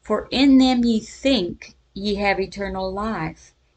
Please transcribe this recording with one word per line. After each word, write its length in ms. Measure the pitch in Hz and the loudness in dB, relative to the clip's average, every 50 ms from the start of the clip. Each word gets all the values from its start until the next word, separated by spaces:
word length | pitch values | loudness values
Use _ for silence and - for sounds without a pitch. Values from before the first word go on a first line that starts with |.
for 260 | _ - 214 - - - | _ -6 -4 -4 -4 -4
in 260 | - 247 277 285 262 | 0 2 4 6 6
them 260 | 262 262 254 254 247 240 | 6 6 6 4 2 2
ye 160 | 240 226 214 | 2 0 0
think 760 | 220 - - - - 269 269 220 180 175 - - - - - _ _ _ - | -2 -6 -14 -4 0 0 2 2 0 -4 -6 -12 -18 -20 -20 _ _ _ -14
ye 220 | 196 196 208 202 | -8 -6 -4 -4
have 240 | 202 208 202 190 180 | -2 0 -2 0 -2
eternal 520 | 196 185 - 202 202 190 190 190 190 190 | -4 -6 -6 -10 -8 -8 -6 -6 -8 -6
life, 600 | 185 196 214 226 214 175 160 165 - _ - _ _ _ _ _ _ | -6 -6 -6 -6 -6 -6 -6 -8 -10 _ -20 _ _ _ _ _ _